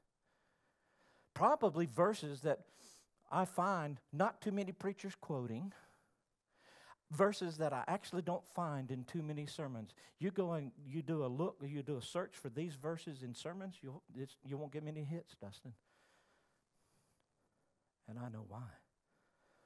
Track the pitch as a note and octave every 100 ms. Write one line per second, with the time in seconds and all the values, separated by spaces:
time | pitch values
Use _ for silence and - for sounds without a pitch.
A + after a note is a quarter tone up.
0 | _ _ _ _ _ _ _ _ _ _
1 | _ _ _ - G#3 D4+ G#3 D3+ E3 A#2
2 | F#3 G#3+ D3+ C#3 D3+ C3 - - - -
3 | - _ - E3 F#3 - F#3+ F3+ D3 C#3
4 | - D3 G#3 - G#3+ G3+ F#3+ - F#3+ F#3+
5 | G3 - - C#3 A#2+ A2+ F#3+ - - -
6 | _ _ _ _ _ _ - - - -
7 | - D#3 G3 G#3 F3 D3+ D3+ C3 - G3
8 | - F#3 E3+ D#3 - - E3 C#3+ C3 C3
9 | A#2+ E3+ D3+ D3 D3 - C#3+ A#2 G#2+ -
10 | - - F#3 F#3+ F3+ D#3+ C3+ - C#3 D#3
11 | D3 D#3+ B2+ C3 F#3 - C#3 D3 C3+ C3+
12 | - F3 F3+ - C3+ B2 E3+ C3+ D3+ E3
13 | E3+ C3+ B2 - D#3 F#3+ F#3+ - C3+ D3
14 | - B2+ C#3 - C#3 C#3 D3 D3 D3+ D3+
15 | C#3+ E3+ - - G2+ - B2 A#2 _ _
16 | _ _ _ _ _ _ _ _ _ _
17 | _ _ _ _ _ _ _ _ _ _
18 | - A#2 A#2+ A2 G#2 A2 A#2+ - _ _
19 | _ _ _ _ _ _